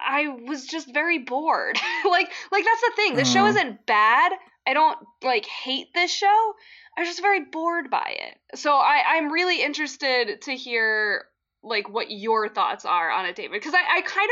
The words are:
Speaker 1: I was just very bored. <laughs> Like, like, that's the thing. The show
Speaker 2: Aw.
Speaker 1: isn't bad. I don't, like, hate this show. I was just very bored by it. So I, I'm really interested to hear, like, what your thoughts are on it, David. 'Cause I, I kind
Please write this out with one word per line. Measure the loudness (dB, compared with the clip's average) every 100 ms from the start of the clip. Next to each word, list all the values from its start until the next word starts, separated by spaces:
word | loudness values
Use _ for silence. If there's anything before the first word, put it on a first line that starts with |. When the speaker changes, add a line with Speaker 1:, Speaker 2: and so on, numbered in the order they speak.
Speaker 1:
I | -4 -2 -2
was | -6 -10 -10 -8
just | -12 -6
very | -4 0 -2
bored. | -4 -4 0 0 -2 -4 -4
<laughs> | -2
Like, | 2 2 0 -8 -4
like, | 0
that's | 2 2
the | 2 2
thing. | 0 2
The | 2
show | 4
Speaker 2:
Aw. | 4
Speaker 1:
isn't | 4 0 -4
bad. | 0 4 6 6 4 0 -8 _ -2
I |
don't, | 2 2 2 -10 _
like, | -2 -2
hate | -2 -8 -6 -6 -4
this | -2 0
show. | 2 4 4 4 -2 -16 -20 -14
I | -8
was | -6
just | -2
very | 0 0
bored | -2 -4 -4 -4 -2
by | -4 -4 -8
it. | -12 -16 _ -4
So | 2
I, | 4 4 4 2
I'm | 2 0
really | 0 0 0
interested | -2 -4 -8 -4 -2 0 0 -6
to | -8
hear, | -10 -4 -2 0 0 0 -2 -6 _ _ _
like, | -6 -4 -4
what | -6 -6
your | -4 0 0 0
thoughts | -2 -2 -2
are | -2 0 0
on | -2
it, | -4
David. | -6 -8 -8
'Cause | -2
I, | 0 2 0
I |
kind | 0 -2 0